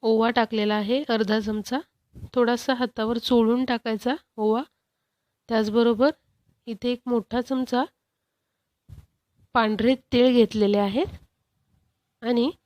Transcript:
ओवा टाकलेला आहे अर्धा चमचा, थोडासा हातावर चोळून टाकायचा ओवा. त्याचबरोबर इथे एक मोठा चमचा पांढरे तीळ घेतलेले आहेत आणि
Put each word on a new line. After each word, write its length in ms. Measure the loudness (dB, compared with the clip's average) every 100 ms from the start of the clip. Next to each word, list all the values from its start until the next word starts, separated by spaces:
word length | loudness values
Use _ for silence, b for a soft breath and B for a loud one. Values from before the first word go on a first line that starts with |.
ओवा 280 | 0 2 2
टाकलेला 440 | 2 0 0 0
आहे 280 | 0 0 -2
अर्धा 380 | 0 -2 0 0
चमचा, 380 | -2 -6 -4 -6 -8 _ _ -20 -8
थोडासा 400 | 0 2 0 -2
हातावर 440 | -2 -2 -4 -4 -4
चोळून 460 | 2 2 4 2
टाकायचा 500 | 0 -4 -4 -4 -4 -6 _ -4
ओवा. 260 | 0 0 -4 _ _ _ _ _ _ _ _
त्याचबरोबर 640 | -2 0 2 2 4 2 0 _ _ _ _ -14
इथे 240 | -8 -4
एक 100 | -4 -2
मोठा 340 | -4 -2 -6
चमचा 440 | -4 -4 -2 -2 -4 _ _ _ _ _ _ _ _ _ _ -20 -20 _ _ _ _
पांढरे 420 | -2 0 0 0 0 _
तीळ 200 | 2 4
घेतलेले 460 | 6 4 2 2 2
आहेत 280 | 0 -2 -4 -6 _ _ _ _ _ _ _ _ _ _
आणि 280 | -4 0 0 -4